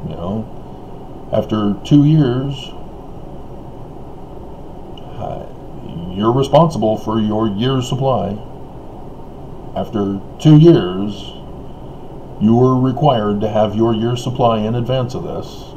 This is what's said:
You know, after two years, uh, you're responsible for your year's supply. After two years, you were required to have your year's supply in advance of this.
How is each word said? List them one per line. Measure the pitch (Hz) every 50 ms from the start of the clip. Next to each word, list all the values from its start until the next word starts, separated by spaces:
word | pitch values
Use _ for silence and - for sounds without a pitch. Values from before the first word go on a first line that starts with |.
| -
You | - 80 -
know, | 82 90 101 113 113 - - - - - - - - - - - - - - - - -
after | - - 104 - 107 107 104 104 101 - -
two | - 151 147 143
years, | 147 156 156 147 123 120 131 135 139 135 - - - - - - - - - - - - - - - - - - - - - - - - - - - - - - - - - - - - - - - - - - - - - - - - - - - - -
uh, | - - - - - - - - - - - - - - - 165 - - -
you're | 95 104 113 117
responsible | 135 135 - - 147 165 170 - 110 110 110 110 101
for | - 110 110 113
your | 107 104 104 107 110 110
year's | 98 98 117 131 135 131 120 -
supply. | - 123 135 135 127 107 95 98 101 - - - - - - - - - - - - - - - - - - - - - - - - - - - -
After | - 101 - - 107 101 98 98 98 - - - -
two | - 156 156 151
years, | 160 170 165 - 95 90 92 95 - 104 104 - - - - - - - - - - - - - - - - - - - - - - - - -
you | - 107 113
were | 120 127 127 131 127
required | 127 131 117 - 156 147 135 113 104 104 101 101
to | 107 107
have | 107 107 107 107 104
your | 107 113 117 113
year's | 107 113 117 123 120
supply | - 135 123 127 127 117 113 110
in | 107 107 117
advance | 123 117 113 127 131 127 123 -
of | 90 80
this. | 78 73 - - - - - - - -